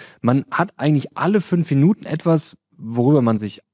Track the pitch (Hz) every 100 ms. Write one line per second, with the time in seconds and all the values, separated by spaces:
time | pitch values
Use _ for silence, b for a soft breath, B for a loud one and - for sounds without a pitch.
0 | B B 117 135 - - 185 - 147 147
1 | 131 - 160 208 - 175 160 139 156 220
2 | - 156 170 160 - - _ - 107 117
3 | 123 147 117 110 104 - -